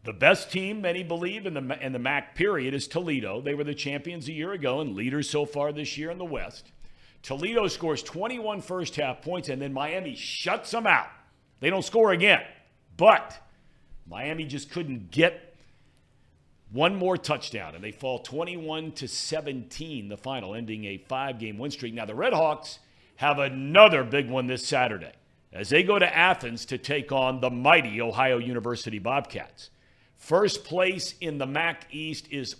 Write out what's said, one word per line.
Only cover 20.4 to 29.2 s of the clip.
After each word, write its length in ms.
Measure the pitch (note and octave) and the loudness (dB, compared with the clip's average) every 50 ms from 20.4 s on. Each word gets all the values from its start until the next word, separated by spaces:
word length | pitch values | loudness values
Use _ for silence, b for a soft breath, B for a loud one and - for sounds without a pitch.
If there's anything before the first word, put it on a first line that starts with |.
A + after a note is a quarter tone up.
| G2+ F#2 G#2 | -6 -8 -8
ending 300 | A2+ A#2 G#2+ A2 G#2+ G#2+ | -8 -8 -8 -8 -8 -8
a 140 | G2+ G2 F#2 | -8 -10 -10
five-game 600 | - _ C3 C3 C3+ C#3 B2+ A2 A2+ A2 G#2 G#2 | -8 _ -6 -4 -4 -6 -6 -8 -8 -8 -8 -8
win 140 | B2+ D3 | -8 -8
streak. 200 | C#3+ - B2+ A#2 | -8 -8 -10 -10
Now, 120 | A2 A#2 A2 | -8 -8 -8
the 100 | G2+ G#2+ | -8 -6
Red 180 | B2 F#3 B3+ | -2 0 2
Hawks 460 | A3+ D#3 D#3+ D#3 D3+ D3+ - - - - _ _ _ _ _ _ _ | 2 4 2 2 0 -2 -8 -16 -18 -18 _ _ _ _ _ _ _
have 240 | - C3+ D3 C#3+ C#3 | -2 0 0 2 2
another 640 | C#3 C3+ C3 C3 C3+ C#3+ D#3 G3 G#3+ G#3+ E3 C#3 B2+ | 0 -2 -2 -6 -6 4 10 12 12 12 10 6 2
big 260 | A2+ B2 C#3+ C#3+ A#2 | 2 0 0 0 0
one 160 | B2+ C3 B2 | -2 -2 -2
this 180 | B2 B2+ B2 - | -2 -4 -4 -2
Saturday 460 | - D3 C3 B2+ A#2+ G#2+ F#2+ D#2+ C2 - _ _ _ _ _ _ _ | 0 2 2 2 2 0 -6 -10 -14 -16 _ _ _ _ _ _ _
as 180 | - F2 G#2 G2 | -10 -10 -2 4
they 120 | C3+ E3 | 4 4
go 160 | F#3 F3+ G#3 G3+ | 6 6 4 4
to 180 | F3+ F3 D#3 | 4 4 4
Athens 480 | D#3+ E3+ F#3 F3+ - - A#2+ A#2 A2+ - | 4 6 6 4 2 0 -8 -8 -8 -8
to 120 | - C3 B2 | -8 -8 -8
take 320 | - - C#3+ D3 C3 - | -4 -4 -4 -4 -2 0
on 300 | C#3+ C3+ C3 C3 C3 B2+ | 0 2 2 2 0 0
the 100 | B2 B2+ | -2 -2
mighty 500 | B2 A#2+ B2+ C#3+ F3 E3+ C3+ A#2 G#2 A2+ | -2 4 8 8 8 8 8 2 -2 -2
Ohio 380 | A#2 A#2 G#2+ A#2 C3 C3 B2+ A#2+ | -2 -2 2 2 4 4 4 2
University 640 | A#2+ B2 B2 A#2+ G#2+ A#2+ A#2+ A#2 - A#2 A2 G#2 | 0 -2 -4 -4 -2 -4 -4 -4 -6 -6 -8 -4
Bobcats. 680 | F#2 A#2 C3 C#3+ | -2 0 -2 -2